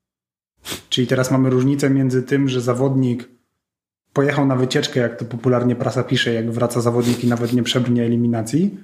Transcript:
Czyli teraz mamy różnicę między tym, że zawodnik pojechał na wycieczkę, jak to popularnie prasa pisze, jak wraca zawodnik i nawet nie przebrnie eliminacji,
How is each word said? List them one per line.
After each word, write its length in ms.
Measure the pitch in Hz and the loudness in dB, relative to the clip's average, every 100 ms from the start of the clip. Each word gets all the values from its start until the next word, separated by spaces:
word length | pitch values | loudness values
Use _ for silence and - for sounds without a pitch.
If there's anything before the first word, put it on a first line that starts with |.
| _ _ _ _ _ _ - - - | _ _ _ _ _ _ -12 -12 -6
Czyli 180 | - 123 | -4 0
teraz 240 | 131 127 | 0 2
mamy 180 | 131 131 | 2 2
różnicę 400 | 127 131 143 139 | 2 2 2 2
między 340 | 135 131 127 | 2 2 0
tym, 260 | 123 143 139 | 0 0 0
że 120 | 127 | 0
zawodnik 680 | 120 120 135 135 127 120 - _ _ _ _ _ _ _ _ | -2 0 0 2 0 -2 -8 _ _ _ _ _ _ _ _
pojechał 320 | - 139 143 135 | 0 0 2 2
na 100 | 127 | 2
wycieczkę, 440 | 131 147 143 131 | 0 0 -2 0
jak 160 | 120 - | -2 -4
to 60 | 117 | -10
popularnie 500 | 117 127 123 123 120 | -2 0 2 2 0
prasa 280 | 123 127 | -2 -2
pisze, 300 | 117 123 - | -2 0 0
jak 180 | 117 117 | -2 -2
wraca 300 | 113 117 123 | -2 -2 0
zawodnik 420 | 117 120 120 117 | 0 2 0 0
i 40 | 120 | 0
nawet 260 | 120 117 | 0 0
nie 100 | 123 | 0
przebrnie 400 | 117 127 120 120 117 | 0 0 2 0 0
eliminacji, 720 | 120 120 117 107 147 202 - | 0 0 0 -2 0 0 -4